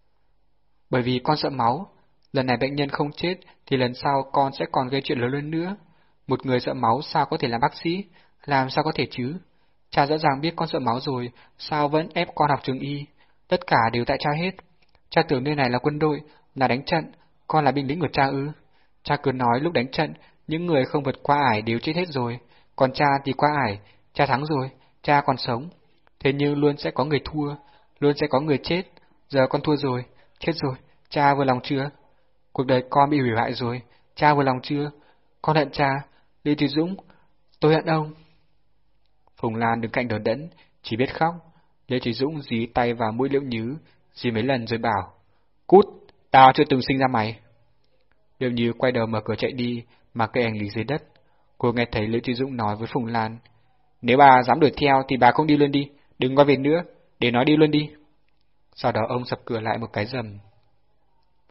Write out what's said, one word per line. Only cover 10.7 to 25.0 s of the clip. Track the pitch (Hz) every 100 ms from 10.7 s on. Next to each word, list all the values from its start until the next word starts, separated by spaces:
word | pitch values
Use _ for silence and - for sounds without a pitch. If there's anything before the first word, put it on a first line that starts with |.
| 156
máu | 123 120
rồi, | 147 127 120 - - -
sao | - 151 147
vẫn | 156 160
ép | 175 175 -
con | 147
học | 135
trường | - 131
y? | 143 143 147 _ _ _ -
Tất | 180 -
cả | 135 113
đều | 120 120
tại | 139
cha | 156 147
hết. | 180 - - _ _ _ -
Cha | - 165
tưởng | 135
nơi | 139 147
này | 127
là | 123
quân | 151 147
đội, | 156 147 - _ _ -
là | -
đánh | 127 -
trận, | 165 - - _ _ -
con | 156 143
là |
binh | 135 135
lính | 160
của | 135
cha | - 135
ư? | 139 143 151 _ _ _ _
Cha | - 143
cứ | 139
nói | 131 123 120
lúc | 160
đánh | 147 127
trận, | - 151 156 - _ -
những | 156 175
người | 147 127
không | 151
vượt | 139 -
qua | - 143 135
ải | 107
đều | 110 117
chết | 156 160
hết | 180
rồi. | 135 120 117 _ _ _ -
Còn | 131
cha | - 147 139 139
thì |
qua | 127 147 147 123
ải, | 101 - _ _
cha | - 139
thắng | 127 151
rồi, | 147 131 - _ _